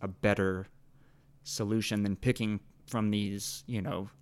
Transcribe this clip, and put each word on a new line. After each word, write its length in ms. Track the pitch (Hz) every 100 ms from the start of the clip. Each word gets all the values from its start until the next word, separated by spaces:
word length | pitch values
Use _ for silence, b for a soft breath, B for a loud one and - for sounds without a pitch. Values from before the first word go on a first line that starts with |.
a 60 | 98
better 580 | 95 104 101 95 92 95 - - b b b b -
solution 580 | - - 104 110 104 104
than 140 | 101 95
picking 440 | 123 123 110 104 - - -
from 240 | 120 107
these, 520 | 104 101 101 104 - -
you 140 | 117
know, 300 | 90 90 98 -